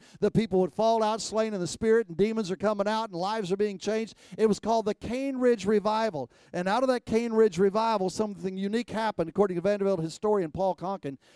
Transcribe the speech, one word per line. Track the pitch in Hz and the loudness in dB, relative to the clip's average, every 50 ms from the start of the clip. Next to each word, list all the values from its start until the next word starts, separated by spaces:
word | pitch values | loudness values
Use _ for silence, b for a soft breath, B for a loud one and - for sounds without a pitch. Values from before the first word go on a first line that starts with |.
| B B B B | B B B B
the | - - | 0 2
people | - 196 226 208 185 185 | 2 2 2 2 4 2
would | 185 156 - | 2 2 2
fall | - 220 226 226 226 | 2 2 4 4 4
out | 220 214 220 214 | 2 0 0 -2
slain | - - 208 220 220 220 214 | -4 -4 -2 0 0 0 -2
in | 190 | -4
the | 175 | -4
spirit, | 156 - - 226 220 220 233 220 175 | -6 -6 -2 2 4 4 4 4 0
and | 165 156 | 0 0
demons | 196 220 220 220 214 165 | 0 2 2 -2 -2 -4
are | 190 - | -4 -2
coming | 196 214 214 202 196 208 | 0 0 0 0 0 0
out, | 220 220 226 214 | 0 -2 -4 -4
and | 185 165 | -4 -4
lives | 180 196 220 226 202 165 196 | -4 -2 -2 -4 -2 -2 0
are | 196 | 0
being | 208 208 196 175 | 0 -2 -2 -4
changed. | - 202 220 220 226 - - B B B 185 B | -4 -4 -2 -2 -4 -6 -10 B B B -4 B
It | 220 220 | 2 2
was | 196 - | 2 2
called | - 208 226 226 208 | 0 -2 0 0 0
the | 208 202 | -2 -4
Cane | - - 196 233 262 269 277 269 254 | -6 -6 -8 -6 -4 -4 -4 -2 2
Ridge | 254 247 240 208 180 | 2 2 2 2 2
Revival. | 196 220 208 185 214 214 220 226 220 165 143 123 - b b b b | 0 2 2 2 0 -2 0 -2 -2 -4 -6 -8 -10 b b b b
And | b 175 180 190 | b -4 -2 0
out | 208 247 269 | 0 0 2
of | 262 | 2
that | 254 240 - | 0 0 -2
Cane | - 220 226 240 233 | -2 -2 -2 0 2
Ridge | 220 220 220 214 160 170 | 4 4 4 4 4 2
Revival, | 202 196 185 220 226 226 220 202 185 185 | 2 2 2 2 0 0 0 0 -2 -2
something | - - 220 208 196 165 175 190 190 190 | -2 -2 -4 -4 -4 -6 -8 -6 -6 -4
unique | 196 202 214 240 233 - | -4 -2 -2 -4 -4 -4
happened, | - 214 226 214 - - 165 165 | -6 -4 -4 -4 -2 -2 -2 -2
according | - 190 208 196 180 | 2 2 2 2 2
to | 170 | 0
Vanderbilt | 165 202 208 202 196 196 190 165 | 0 0 0 0 0 0 0 -2
historian | 160 165 - - - 214 214 202 175 156 | -2 -6 -6 -4 0 0 2 2 0 -2
Paul | - 165 190 190 175 | -4 -2 -2 -2 -2
Conkin. | - 170 185 196 185 - 139 135 - b b b | -4 -6 -8 -8 -8 -8 -12 -12 -12 b b b